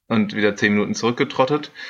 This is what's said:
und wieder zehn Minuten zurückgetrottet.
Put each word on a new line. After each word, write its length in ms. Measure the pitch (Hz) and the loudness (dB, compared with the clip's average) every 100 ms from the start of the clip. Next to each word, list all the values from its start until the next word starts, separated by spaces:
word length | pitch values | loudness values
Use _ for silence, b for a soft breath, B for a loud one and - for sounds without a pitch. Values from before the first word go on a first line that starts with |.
| - | -4
und 280 | 113 101 107 | 0 0 0
wieder 200 | 104 101 | 0 2
zehn 180 | 104 | 2
Minuten 220 | 104 104 107 | 2 0 0
zurückgetrottet. 760 | 113 120 139 - 131 147 147 B | -2 0 -2 0 2 0 -4 B